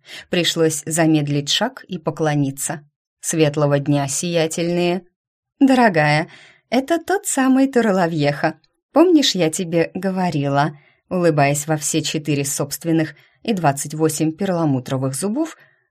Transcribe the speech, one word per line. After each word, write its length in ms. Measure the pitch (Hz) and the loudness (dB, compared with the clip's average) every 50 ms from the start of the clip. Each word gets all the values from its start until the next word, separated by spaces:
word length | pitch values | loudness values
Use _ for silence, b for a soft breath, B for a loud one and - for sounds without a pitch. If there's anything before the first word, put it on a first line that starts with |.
| B B B B B B | B B B B B B
Пришлось 540 | - 180 165 - - 170 165 160 156 - - | -2 -2 0 0 0 2 2 0 0 -2 -6
замедлить 640 | - 160 165 165 156 160 151 147 147 147 147 143 147 | -4 0 2 2 4 4 2 2 0 -2 -2 -2 -2
шаг 360 | - - 208 247 262 - - - | -2 -2 -2 -4 -6 -8 -16 -12
и 100 | 185 175 | -12 -10
поклониться. 840 | - 170 156 - 160 151 147 147 143 135 139 - - - 151 160 - _ _ _ _ _ _ _ | -6 -6 -4 -2 -2 -2 0 0 0 -2 -4 -6 -8 -8 -8 -10 -12 _ _ _ _ _ _ _
«Светлого 580 | - - - 160 156 147 147 156 151 143 143 143 | -8 -4 0 2 2 2 2 2 0 2 2 0
дня, 280 | 139 147 147 143 139 135 | 2 2 0 0 0 -2
сиятельные!» 960 | 135 - - 175 170 170 160 165 - - 170 170 175 175 175 175 175 185 - _ _ _ _ _ _ _ _ _ _ - | -4 -6 -4 -2 0 0 0 0 -2 -2 -2 -2 0 0 0 0 0 -2 -4 _ _ _ _ _ _ _ _ _ _ 2
«Дорогая, 680 | 285 262 269 254 240 220 180 160 151 151 147 151 160 147 B B B B B B B B | 4 4 6 6 4 4 4 4 2 2 2 0 0 -4 B B B B B B B B
это 300 | - 247 269 - 339 330 | -2 -2 0 0 -2 -2
тот 280 | 330 - 359 403 392 | -2 -2 -4 -4 -2
самый 420 | - - 277 262 262 262 262 269 269 | -4 -2 0 2 4 4 4 4 2
Торловьеха. 920 | 269 247 226 220 185 190 180 165 170 156 143 143 147 - - 160 156 - _ _ _ _ _ _ - | 2 2 2 2 2 2 2 0 0 0 0 0 0 0 -2 -4 -4 -6 _ _ _ _ _ _ 2
Помнишь, 420 | 269 339 370 349 302 269 - - | 4 4 6 6 4 4 2 0
я 160 | 185 170 160 | 0 0 0
тебе 400 | 160 - 190 165 170 170 165 - - | 0 -2 -4 -2 0 0 0 0 -2
говорила?» 840 | 190 180 190 185 190 185 175 156 151 139 143 139 139 143 160 147 B B B B B B B | -6 -6 -4 -4 -2 -2 -2 0 -2 -2 0 2 0 0 0 -2 B B B B B B B
Улыбаясь 580 | 185 185 175 170 156 147 139 139 143 147 - | -2 0 2 2 4 4 2 2 2 0 -2
во 100 | - 156 | -4 -4
все 260 | 151 - - - 160 151 | -4 -2 -2 -2 -2 -2
четыре 420 | - - 160 151 156 147 139 139 | -2 -4 -6 -4 -2 -2 -2 -2
собственных 720 | 139 - - 151 143 - - - 165 160 160 156 156 - b b b b b b | -4 -4 -6 -6 -6 -6 -8 -4 0 0 0 0 -2 -6 b b b b b b
и 100 | - 233 | -4 -2
двадцать 420 | 185 165 147 139 - - 151 156 | 0 0 0 0 0 -4 -8 -4
восемь 380 | 156 160 156 151 - 165 156 156 | 0 0 0 0 0 -2 -2 -2
перламутровых 840 | - 202 190 180 170 165 147 135 127 127 - 139 127 135 135 135 | -2 -2 -2 -2 0 0 0 0 -2 -2 -4 -6 -4 -4 -4 -4
зубов, 420 | - 185 202 214 285 330 320 - b b b b b b b | -4 -4 -4 -2 -4 -4 -6 -8 b b b b b b b